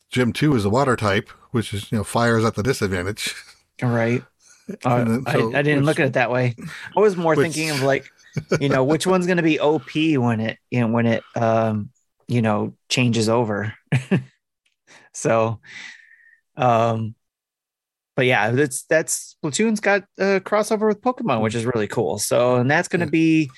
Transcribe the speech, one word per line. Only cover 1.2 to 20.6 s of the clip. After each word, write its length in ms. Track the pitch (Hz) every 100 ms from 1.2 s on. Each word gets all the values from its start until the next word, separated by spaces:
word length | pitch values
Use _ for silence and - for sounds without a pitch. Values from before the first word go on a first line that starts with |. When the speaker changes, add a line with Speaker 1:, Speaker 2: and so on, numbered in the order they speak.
| - - -
Speaker 1:
which 200 | 120 -
is, 180 | 101 -
you 60 | 113
know, 80 |
fire 320 | 98 120 120 113
is 80 |
at 120 | 110 107
the 60 |
disadvantage. 720 | 104 139 101 92 90 110 - - - - _ -
Speaker 2:
Right. 400 | 123 117 117 123 - _ _ _ - 196
Uh, 120 | 123 123
Speaker 1:
And 140 | 117
then, 120 | 117 131
Speaker 2:
I, 60 |
Speaker 1:
so 160 | 123 113 131
Speaker 2:
I 60 |
didn't 160 | 147 143
Speaker 1:
which 80 | 143
Speaker 2:
look 120 | 156
at 60 | 135
it 40 |
that 180 | 131 117
way. 260 | 123 123 117 165 - -
I 60 | 180
was 160 | 214 180
more 180 | 165
Speaker 1:
which 80 | 156 160
Speaker 2:
thinking 240 | 147 160
of, 100 | 143
like, 280 | 135 139 - _ -
Speaker 1:
<laughs> 260 | - - 165
Speaker 2:
you 100 | 139
know, 120 | 135
which 240 | 131 160 185
one's 200 | 185 175
gonna 160 | 175
be 180 | 160 151
O 180 | 147 160
P 380 | - 156 160 143
when 240 | 120 110
it, 180 | 110 - -
you 100 | 123
know, 60 | 113
when 180 | 117
it, 180 | 117 113 - 117
um, 540 | 113 113 110 107 104 _ _ _ -
you 120 | 123
know, 340 | 110 104 110 - -
changes 400 | - 123 113 110
over. 460 | 117 110 101 110 -
<laughs> 40 | - 131 - 170 - _ _ _ _ _ _ - _
So, 460 | - 123 113 113 110 - - - - - _ _ _ _ -
um, 580 | 127 113 117 113 110 - _ _ _ _ _ _ _ _ _ -
but 80 |
yeah, 260 | 127 120 107
that's, 320 | 123 147 -
that's, 520 | - 160 151 - - -
Splatoon's 360 | 160 135 226 208
got 240 | 196 202 - -
a 220 | 196 196
crossover 480 | 190 208